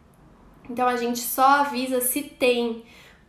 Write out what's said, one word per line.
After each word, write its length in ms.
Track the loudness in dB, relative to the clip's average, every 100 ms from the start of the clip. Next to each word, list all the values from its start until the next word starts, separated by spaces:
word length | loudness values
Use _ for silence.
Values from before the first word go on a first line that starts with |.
| _ _ -20 -20 -20 -20 -10
Então, 200 | -2 0
a 80 | 0
gente 240 | -2 -4
só 400 | -4 2 4 4
avisa 400 | 2 -2 -4 -2
se 220 | -2 -4
tem 600 | -6 0 0 2 -2 -6 -12 -20 -20 -20